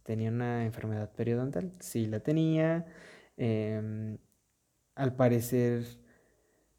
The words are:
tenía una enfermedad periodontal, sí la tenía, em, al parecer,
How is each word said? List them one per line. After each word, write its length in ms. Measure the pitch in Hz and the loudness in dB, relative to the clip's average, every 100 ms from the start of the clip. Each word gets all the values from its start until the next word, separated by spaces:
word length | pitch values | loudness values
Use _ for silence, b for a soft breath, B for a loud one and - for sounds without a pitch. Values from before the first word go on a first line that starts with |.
tenía 260 | - 110 113 | -6 -2 0
una 360 | 117 123 117 113 | 0 -2 -2 -2
enfermedad 460 | 113 110 107 107 | -4 -4 -4 -4
periodontal, 600 | - 117 117 131 156 185 - | -4 -2 0 0 -4 -6 -8
sí 280 | - 120 110 | -6 -2 0
la 140 | 107 | 0
tenía, 640 | - 156 160 160 160 165 170 B B B B - | 0 2 4 4 2 0 -4 B B B B -4
em, 800 | 120 110 107 110 107 107 110 107 - _ _ _ _ _ _ - | 0 0 0 -4 -4 -6 -6 -8 -14 _ _ _ _ _ _ -2
al 200 | 135 127 | 0 4
parecer, 720 | 123 120 117 127 120 120 117 - b b b b b b b | 4 4 2 2 2 0 -4 -12 b b b b b b b